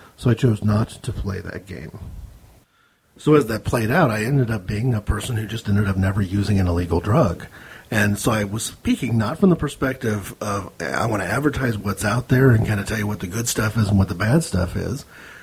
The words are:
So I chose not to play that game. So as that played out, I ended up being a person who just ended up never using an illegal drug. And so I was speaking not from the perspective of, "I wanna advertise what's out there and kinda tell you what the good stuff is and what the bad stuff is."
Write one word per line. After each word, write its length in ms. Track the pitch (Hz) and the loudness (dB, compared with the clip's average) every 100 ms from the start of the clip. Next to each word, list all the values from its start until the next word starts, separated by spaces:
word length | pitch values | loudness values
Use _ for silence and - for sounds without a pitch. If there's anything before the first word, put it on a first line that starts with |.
| - - | -20 -4
So 140 | 127 | 0
I 20 | |
chose 300 | 113 123 104 | 2 2 2
not 260 | 104 104 110 | 2 2 0
to 240 | - - | -6 -10
play 280 | 104 98 95 | -6 -6 -6
that 260 | 87 87 90 | -8 -12 -12
game. 320 | 90 78 - - - - - - _ _ _ _ _ _ - | -14 -12 -14 -14 -16 -16 -20 -20 _ _ _ _ _ _ -4
So 180 | - 151 | 4 4
as 100 | 113 | 4
that 180 | 110 - | -2 -2
played 260 | 123 110 | -2 2
out, 180 | 156 147 | 2 2
I 140 | 110 | 2
ended 260 | 110 143 113 | 0 0 0
up 160 | 113 90 | -2 -4
being 300 | 107 127 113 | -2 0 -2
a 60 | |
person 360 | - 107 101 113 | -2 -4 -4 -4
who 80 | 110 | -4
just 240 | 113 - | -6 0
ended 180 | 101 101 | 0 2
up 80 | 95 | 2
never 280 | 95 98 | 0 0
using 360 | 95 101 98 101 | 0 0 2 2
an 80 | 90 | 2
illegal 320 | 87 87 85 | 0 0 0
drug. 460 | 101 113 202 - - - - - - | 2 2 2 0 -10 -18 -20 -18 -4
And 260 | 110 104 101 | 0 2 2
so 140 | - | 0
I 140 | 110 101 | 0 -2
was 180 | 107 | -4
speaking 520 | - - - 247 123 117 | -8 -6 -2 -2 0 0
not 220 | 110 156 | 0 4
from 140 | 196 | 4
the 40 | 170 | 4
perspective 800 | 147 - 135 127 117 104 95 - | 0 -4 -4 -2 -2 -4 -6 -8
of, 300 | 107 101 90 - | -6 -6 -8 -8
"I 260 | 73 - 117 | -6 -2 -2
wanna 200 | 104 92 | -2 -2
advertise 520 | 113 147 131 131 107 | -2 0 0 -2 -2
what's 260 | 101 101 | -4 -2
out 260 | 107 110 - | 0 0 2
there 200 | 127 131 | 6 6
and 160 | 113 107 | 6 4
kinda 180 | 104 | -2
tell 140 | 101 107 | -2 -4
you 80 | 104 | -4
what 140 | 104 | -4
the 80 | 92 | -6
good 200 | 101 113 | -6 -4
stuff 300 | - 107 117 | -2 -2 0
is 120 | 101 | 2
and 100 | 101 | 4
what 80 | 95 | 2
the 80 | 87 | 0
bad 280 | 110 156 | 2 2
stuff 320 | 165 - 87 98 | 2 -2 -2 -2
is." 300 | 87 139 - - - - | -6 -6 -10 -20 -20 -20